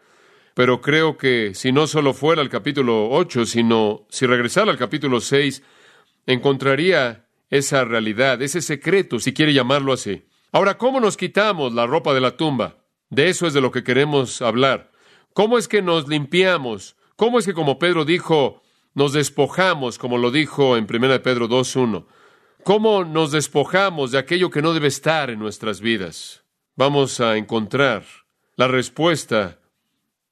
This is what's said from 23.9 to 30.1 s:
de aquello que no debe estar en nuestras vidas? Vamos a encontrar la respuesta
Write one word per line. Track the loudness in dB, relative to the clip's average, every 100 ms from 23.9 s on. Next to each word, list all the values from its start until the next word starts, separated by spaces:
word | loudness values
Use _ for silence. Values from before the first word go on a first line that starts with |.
| -2 -2
de | -2
aquello | -2 -2 0
que | 0
no | 0
debe | 0 0
estar | 0 -2 -2 -2
en | -6
nuestras | -8 -6 -8 -4
vidas? | -2 -2 -4 -10 -16 -20 _ _ _ -2
Vamos | 0 2 0 0
a | 0 0
encontrar | -2 -4 -2 0 0 -2 -8 -20 _ _ _ -2
la | 0
respuesta | 0 -4 -2 -2 -2 -2 -4 -4 -8 _ _ _ _ _